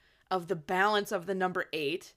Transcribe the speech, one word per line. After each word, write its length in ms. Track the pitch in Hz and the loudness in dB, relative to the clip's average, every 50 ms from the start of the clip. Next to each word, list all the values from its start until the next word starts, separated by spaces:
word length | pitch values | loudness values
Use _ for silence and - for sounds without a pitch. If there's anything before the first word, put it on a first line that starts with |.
| _ _ _ _ _ - | _ _ _ _ _ -2
of 180 | 185 185 170 | -2 -2 0
the 80 | 170 185 | -2 -4
balance 560 | 160 147 - 185 185 196 214 214 202 202 - | -4 -2 -2 2 4 4 4 4 2 2 0
of 140 | 214 185 165 | -4 -4 -2
the 80 | 190 190 | -2 -2
number 300 | 185 185 185 180 185 - - | 0 0 0 0 -2 -4 -4
eight 420 | - 160 147 143 165 190 - - - | -4 -2 -2 -2 -2 -4 -6 -12 -20